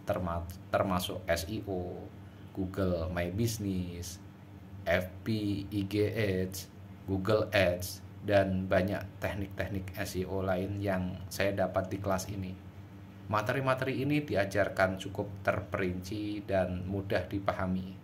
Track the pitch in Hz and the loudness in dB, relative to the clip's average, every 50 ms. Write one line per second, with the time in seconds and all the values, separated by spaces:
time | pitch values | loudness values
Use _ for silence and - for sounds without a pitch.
0 | - - 104 98 90 85 85 85 82 - - - - - - 101 98 95 92 90 | 0 0 0 0 0 -2 -2 -2 -4 -6 -10 -12 -4 0 2 4 4 4 4 2
1 | - - 95 - - - 82 80 87 85 110 104 - 101 95 90 87 87 90 90 | 0 0 -6 -6 0 2 2 2 2 -2 -4 -4 -4 -2 -4 -2 -2 -4 -6 -8
2 | 92 - - - - - - - - - - - 95 92 92 - 98 92 90 82 | -10 -12 -14 -14 -16 -16 -16 -16 -16 -10 -4 -4 -4 -2 0 2 2 2 2 2
3 | 82 85 87 90 87 87 90 95 120 113 - - 104 98 95 90 90 87 85 85 | 0 0 0 0 0 0 2 2 0 0 0 0 -2 0 0 0 -2 -2 -4 -6
4 | 87 - - - - - - - - - - - - - - - - - 85 92 | -8 -8 -10 -12 -14 -16 -16 -18 -18 -18 -16 -16 -16 -14 -14 -6 2 4 4 4
5 | 92 - - - - 113 110 107 104 101 101 78 - - 104 104 98 98 107 104 | 4 0 -8 -6 -2 0 0 2 2 0 0 0 -2 -2 0 0 0 2 4 4
6 | 104 - - 113 107 98 92 92 95 92 - - - - - - - - - - | 4 4 4 2 2 4 4 2 0 0 -4 -8 -10 -12 -14 -16 -16 -16 -16 -12
7 | - - 98 95 92 110 110 107 - - - 101 92 87 87 87 90 - - - | -2 0 0 2 4 4 4 4 4 4 6 6 6 6 4 2 -4 -6 -8 -10
8 | - - - - - 104 101 98 98 95 92 92 95 95 98 92 90 101 98 - | -12 -14 -14 -8 0 6 6 8 8 6 2 0 2 4 4 4 6 4 0 -2
9 | - - - - - 95 90 104 98 90 - - 90 - 101 95 92 92 - 107 | -4 -8 -8 -4 -4 -4 -2 -2 -4 -4 -2 -4 -4 -2 -2 -4 -4 -6 -6 -6
10 | 98 90 - 90 92 92 95 98 95 95 92 90 95 95 98 101 101 98 95 92 | -6 -4 -2 -2 -2 -2 -2 0 0 2 2 0 0 -2 -2 -2 0 0 2 2
11 | 92 90 92 92 - - - - 98 101 98 98 92 90 - 95 92 - 104 98 | 0 -2 -2 -6 -8 -8 0 2 2 2 4 2 0 2 2 0 0 0 -4 -4
12 | 98 101 95 92 - - 107 98 95 92 92 - - - - - - - - - | 0 0 0 0 0 -4 -4 -4 -4 -6 -8 -10 -12 -16 -16 -16 -16 -16 -16 -16
13 | - - - - - - 104 104 107 - 123 135 135 131 131 131 127 135 127 110 | -16 -16 -16 -14 -4 0 0 2 2 2 0 0 2 2 2 2 0 -2 0 0
14 | 135 143 147 151 147 - 104 95 101 98 - 101 98 95 - - 95 95 95 92 | 2 2 2 2 2 2 2 2 2 4 4 2 2 4 4 4 4 4 4 -2
15 | - 98 95 - 98 - - - - - - 95 92 - - - 98 90 90 92 | -6 -6 -4 -4 -4 -4 -6 0 2 2 2 2 -2 -2 -2 0 0 0 0 -2
16 | 92 - 110 107 104 104 104 104 104 - 98 95 92 87 90 90 92 92 98 98 | -4 -6 -6 -4 -4 -4 -4 -6 -2 0 2 2 2 2 0 -4 -2 -2 -2 -2
17 | 95 - 110 95 90 - - 101 98 - - - 95 92 92 92 92 92 - - | 0 0 0 0 0 0 -4 0 0 0 0 0 0 0 0 0 -2 -6 -10 -14